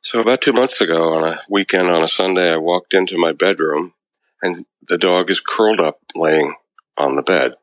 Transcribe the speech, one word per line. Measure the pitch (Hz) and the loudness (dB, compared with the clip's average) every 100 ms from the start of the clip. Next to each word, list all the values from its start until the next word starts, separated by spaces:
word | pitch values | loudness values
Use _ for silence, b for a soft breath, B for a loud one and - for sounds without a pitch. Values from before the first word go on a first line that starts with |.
So | - 117 | -6 -2
about | 113 127 | 0 2
two | - | 2
months | 113 131 - | 2 0 0
ago, | 92 82 82 | 0 2 2
on | 80 | 0
a | 80 82 - | -2 -4 -4
weekend, | 101 95 95 90 | -4 0 0 2
on | 85 | 2
a | 80 | 0
Sunday, | - 92 92 90 | -2 -2 0 0
I | 80 | 0
walked | 80 90 - | 0 -2 0
into | 95 92 90 | -2 0 0
my | 85 | -2
bedroom, | 76 92 92 80 76 90 _ _ _ _ _ | 0 -2 0 -2 -2 -4 _ _ _ _ _
and | 90 87 - _ _ | -6 -6 -12 _ _
the | 87 | -2
dog | 90 90 87 | 2 2 0
is | 95 | -4
curled | - - 107 107 | -4 0 2 2
up, | 80 - _ | 0 -2 _
laying | - 80 78 73 76 _ _ _ - | -4 0 2 0 -6 _ _ _ -4
on | 71 69 | -2 0
the | |
bed. | 69 90 65 - | 0 0 0 -4